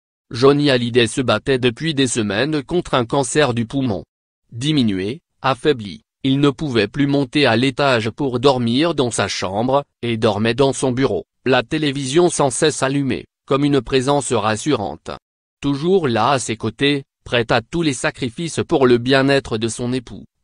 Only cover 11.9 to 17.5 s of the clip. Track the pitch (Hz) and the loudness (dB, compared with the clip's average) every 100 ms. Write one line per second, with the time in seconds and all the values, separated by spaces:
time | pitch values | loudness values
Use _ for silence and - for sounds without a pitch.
11.9 | 135 135 147 180 - 147 - 156 - 135 | -4 -2 2 2 2 0 0 -2 0 -2
12.9 | 139 139 87 - _ - 139 143 143 117 | -2 -2 -4 -8 _ -2 0 2 0 0
13.9 | 135 131 143 - 120 104 107 - 131 98 | 0 2 0 0 -2 0 -2 -2 -2 -2
14.9 | 78 - 69 _ _ _ _ 139 139 165 | -10 -14 -16 _ _ _ _ -4 -2 2
15.9 | 196 151 113 113 139 - 113 110 - 143 | 2 2 2 2 0 -2 -6 -6 0 0
16.9 | 143 139 _ - 123 113 | 0 -4 _ -4 -2 2